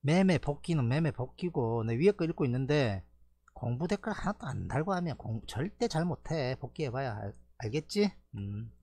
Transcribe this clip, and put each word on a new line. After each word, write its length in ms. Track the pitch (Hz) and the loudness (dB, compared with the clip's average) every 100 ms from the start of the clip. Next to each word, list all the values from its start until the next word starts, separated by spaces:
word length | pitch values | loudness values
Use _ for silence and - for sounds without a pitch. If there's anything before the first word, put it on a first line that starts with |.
매매 380 | 135 170 190 160 | 4 6 6 4
복귀는 480 | - 143 - 160 117 | 2 -4 0 2 4
매매 220 | 139 160 | 4 2
복귀고, 720 | - 123 - 180 170 117 117 | 0 -6 -4 -4 0 0 2
내 120 | 110 117 | 0 4
위에 160 | 180 | 4
거 120 | 202 | 4
읽고 200 | 165 170 | 0 0
있는데 600 | 143 123 135 147 123 95 - - - _ _ | 0 0 2 2 2 0 -8 -20 -20 _ _
공부 340 | - 117 120 170 | -8 -4 -2 -2
댓글 240 | 202 220 | -2 -2
하나도 340 | 208 - 208 - | -4 -4 -4 -6
안 220 | 104 90 | -6 -4
달고 240 | 135 165 | -2 0
하면 220 | 180 175 131 | -2 -2 -4
공-, 280 | 107 113 - | -6 -6 -6
절대 420 | - 175 - 240 | -4 -6 -2 -2
잘 160 | 160 | 0
못해. 500 | 180 151 - 160 127 135 | 0 -2 -4 -2 -2 -4
복귀해봐야 560 | 123 - 147 120 135 107 | -8 -6 -4 -2 -4 -4
알-, 180 | 101 - - _ | -8 -10 -20 _
알겠지? 540 | 107 135 151 202 208 - _ - | -4 -4 -2 2 2 0 _ -8
음. 360 | 101 104 113 - | -6 -6 -10 -14